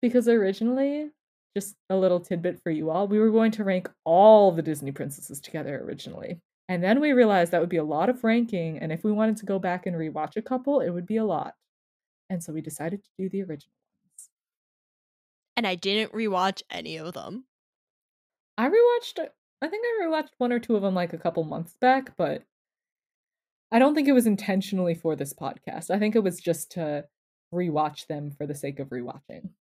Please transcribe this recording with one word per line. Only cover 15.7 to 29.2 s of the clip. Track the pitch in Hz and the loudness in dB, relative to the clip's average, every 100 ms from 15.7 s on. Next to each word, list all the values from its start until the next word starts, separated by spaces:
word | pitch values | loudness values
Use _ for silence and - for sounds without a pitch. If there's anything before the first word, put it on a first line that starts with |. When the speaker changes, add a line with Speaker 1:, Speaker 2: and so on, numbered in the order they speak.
Speaker 2:
didn't | 185 190 202 220 | -2 -2 -2 -2
rewatch | - 220 190 185 190 - | -4 -2 0 -2 -4 -10
any | - 156 160 | -12 -10 -10
of | 156 | -12
them. | - - 202 262 _ _ _ _ _ _ _ _ _ _ - | -12 -12 -14 -18 _ _ _ _ _ _ _ _ _ _ -4
Speaker 1:
I | 240 | 2
rewatched | 415 480 480 480 - 311 _ _ _ | 6 6 4 -2 -10 -10 _ _ _
I | 302 | -8
think | 415 480 | -4 -4
I | 453 | -2
rewatched | 339 320 302 _ | -2 -2 -4 _
one | 247 | -2
or | 240 | -2
two | 240 | 0
of | 220 | 0
them, | 196 | 2
like, | 185 170 | -2 -2
a | 170 | -4
couple | 180 170 | -4 -4
months | 160 156 170 _ | -4 -6 -10 _
back, | 247 262 262 - | 2 2 0 -6
but | 160 147 _ _ _ _ _ _ _ _ _ _ _ _ _ | -4 -4 _ _ _ _ _ _ _ _ _ _ _ _ _
I | 226 | 4
don't | 262 | 4
think | 302 277 | 4 4
it | |
was | 262 226 | 4 4
intentionally | 196 - 190 190 190 180 | 0 0 -2 -2 -2 -2
for | 165 165 | -2 -2
this | 151 139 | -4 -6
podcast. | - 139 - - - 165 | -8 -10 -10 -12 -12 -4
I | 190 | 0
think | 208 220 | 2 2
it | |
was | 190 175 | 0 -2
just | - 165 - | -4 -4 -4
to | - 160 147 143 _ _ _ _ | -8 -6 -6 -8 _ _ _ _
rewatch | 170 180 151 156 139 - | -4 -2 -2 -2 -4 -10
them | 151 147 143 | -10 -8 -10
for | 147 | -10
the | |
sake | 143 139 139 | -8 -10 -10
of | 139 | -10
rewatching. | 127 123 135 | -10 -10 -14